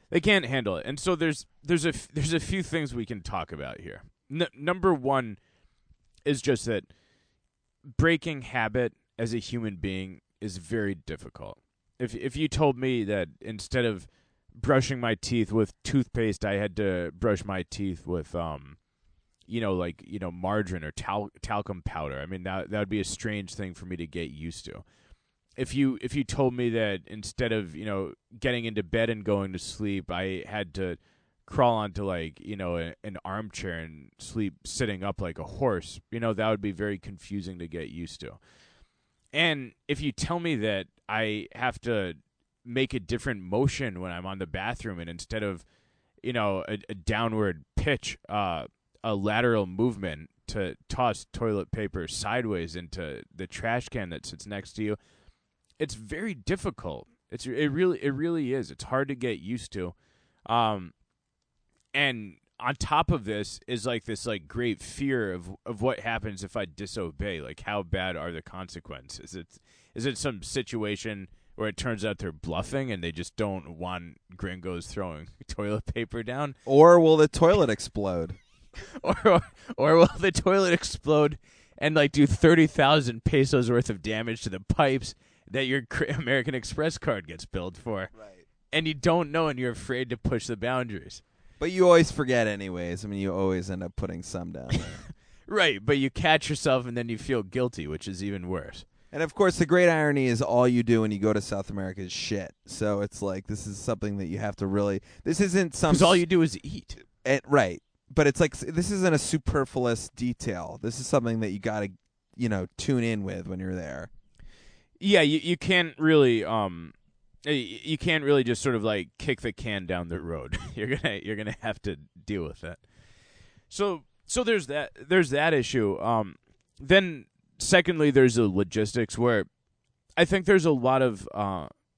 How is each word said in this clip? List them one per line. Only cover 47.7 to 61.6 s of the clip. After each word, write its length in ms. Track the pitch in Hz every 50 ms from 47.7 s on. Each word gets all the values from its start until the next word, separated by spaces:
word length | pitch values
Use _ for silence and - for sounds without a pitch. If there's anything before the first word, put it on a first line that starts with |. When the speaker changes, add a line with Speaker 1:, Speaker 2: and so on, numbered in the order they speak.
| -
Speaker 1:
pitch, 400 | - - 151 135 - - - - - _ -
uh, 380 | 104 104 98 90 82 78 58 - _ _ _ _ _ _
a 120 | - 113 107
lateral 520 | 98 98 104 107 113 123 120 113 107 98
movement 640 | 90 92 98 117 127 110 98 95 85 76 76 78 - _ _ _ -
to 280 | - 104 95 85 - - _ -
toss 380 | - - 123 117 98 - - _
toilet 380 | - - 117 113 104 98 - -
paper 380 | - 113 104 92 - 95 80 -
sideways 680 | - - 98 104 117 127 117 110 98 87 82 80 80
into 460 | 87 87 78 - 92 85 76 67 52 50 _ -
the 120 | 85 92
trash 420 | - - - - 113 117 123 - -
can 220 | - 117 95 87
that 140 | 82 71 -
sits 220 | - - - -
next 280 | 104 101 101 - - -
to 80 | 110
you, 140 | 107 104 104 - _ _ _ _ _ _ - _ _ _ _ _ _ _ _ -
it's 160 | 151 127 -
very 400 | 110 110 98 156 165 214 220 170
difficult. 720 | 120 - - 190 190 - 196 - - - 85 71 57 - _ _ _ _ -
It's, 160 | - 117 -
it 240 | 131 113 139 151 143
really, 320 | 135 165 185 180 160 -
it 80 | - 143
really 400 | 135 139 156 170 170 160 143 123
is. 180 | 131 131 104 -
It's 140 | 67 - -
hard 240 | - 131 135 139 135
to 60 | 139
get 240 | 120 123 120 107 69
used 340 | 80 101 123 113 - -
to. 220 | - 98 90 87 - _ _ _ _ _ _ _ _ _ -
Um, 460 | - 117 120 113 110 107 95 90 82 - _ _ _ _ _ _ _ _ _ _ _ _ _